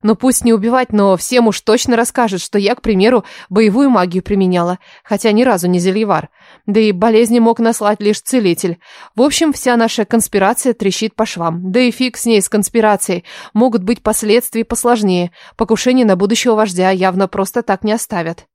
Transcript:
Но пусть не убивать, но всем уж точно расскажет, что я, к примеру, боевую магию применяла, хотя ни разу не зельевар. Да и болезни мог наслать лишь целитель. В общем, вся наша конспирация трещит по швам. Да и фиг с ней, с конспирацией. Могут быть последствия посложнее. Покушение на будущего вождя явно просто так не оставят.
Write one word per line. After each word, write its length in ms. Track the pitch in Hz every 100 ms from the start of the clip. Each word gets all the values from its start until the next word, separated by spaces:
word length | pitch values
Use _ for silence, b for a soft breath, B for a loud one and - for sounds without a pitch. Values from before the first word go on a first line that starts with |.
Но 140 | 208 214
пусть 300 | 262 247 240
не 80 |
убивать, 400 | 226 214 254 254
но 240 | 208 202 185
всем 300 | - 247 233
уж 120 | 196
точно 380 | - 226 - 233
расскажет, 420 | 233 - 233 185
что 180 | - 202
я, 180 | 202 247
к 60 |
примеру, 440 | - 196 208 247 B B B
боевую 400 | 185 220 202 277
магию 340 | 233 180 175
применяла, 560 | - 202 185 180 175 180 b b
хотя 300 | - 202 226
ни 100 | 208
разу 240 | 254 202 175
не 120 | 180
зельевар. 500 | 180 190 220 160 156 b b b -
Да 140 | 202
и 140 | 220
болезни 460 | 185 220 220 226 240
мог 200 | 226 233
наслать 400 | 226 226 208 214
лишь 220 | 208 214
целитель. 580 | - 262 202 170 226 208 B B B -
В 60 |
общем, 300 | 269 - 330
вся 240 | 277 262 240
наша 300 | 226 - 208
конспирация 680 | 233 208 202 190 233 262
трещит 400 | 226 196 180 220
по 120 | - 208
швам. 460 | - 170 165 185
Да 80 | 196
и 100 | 247
фиг 240 | 226 247 -
с 100 | 233
ней, 160 | 220
с 60 | 185
конспирацией. 800 | 214 196 233 214 202 - 180 B B B
Могут 300 | 208 247 220
быть 180 | 185 240
последствия 600 | - 220 208 220 - 226
посложнее. 680 | 220 233 247 240 208 180 175 B B B
Покушение 480 | 226 220 247 254 233
на 100 | 185
будущего 400 | 196 220 247 214
вождя 360 | 214 180 185
явно 360 | 190 185 185 190
просто 360 | - 190 -
так 200 | 233 196
не 80 | 214
оставят. 540 | 220 - 196 165 170 _